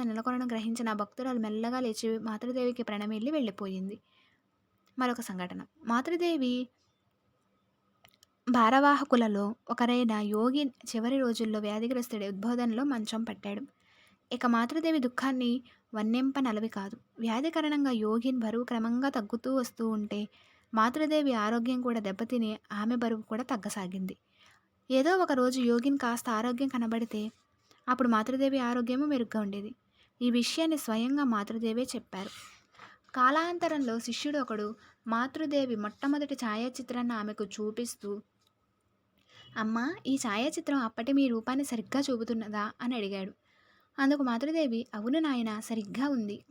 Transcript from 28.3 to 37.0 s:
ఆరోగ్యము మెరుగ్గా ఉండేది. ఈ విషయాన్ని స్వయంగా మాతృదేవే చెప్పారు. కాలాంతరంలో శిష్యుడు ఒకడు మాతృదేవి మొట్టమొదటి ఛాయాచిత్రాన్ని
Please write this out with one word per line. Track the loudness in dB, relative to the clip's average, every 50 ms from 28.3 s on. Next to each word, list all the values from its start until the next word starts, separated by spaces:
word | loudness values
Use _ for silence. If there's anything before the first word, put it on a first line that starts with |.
| 2 2 4 4 4 4
ఆరోగ్యము | 2 2 0 0 0 0 2 2 2
మెరుగ్గా | 2 2 0 0 0 0 -2
ఉండేది. | -2 -2 -4 -6 -8 -10 -12 _ _ _ _ _ _ _ _ 0
ఈ | 2 4
విషయాన్ని | 4 4 2 2 2 2 2 2 2
స్వయంగా | 0 0 0 0 0 2 2 2 2 2
మాతృదేవే | 2 2 2 0 -2 -4 -2 -2 0 0 0 -2
చెప్పారు. | -2 -4 -8 -10 -10 -10 -10 -10 -10 -12 -14 -20 -20 -20 -20 _ _ _ -20 -20 -20 -20 _ _ _ 0
కాలాంతరంలో | 4 4 4 6 4 2 0 -2 -2 -2 0 0 0 -2 -2 -2 -4
శిష్యుడు | -4 -6 -6 -4 -4 -2 -2
ఒకడు | -2 -2 -2 -4 -4 -4 -6 -8 -10 -16 -20 -20 _ -6
మాతృదేవి | -4 -2 -2 -2 -2 -2 -4 -2 0 2 2 2 0 0
మొట్టమొదటి | -2 -4 -6 -6 -2 0 0 2 2 0 -2 -4
ఛాయాచిత్రాన్ని | -4 -2 -2 -2 -2 -2 -4 -6 -8 -8 -6 -4 -2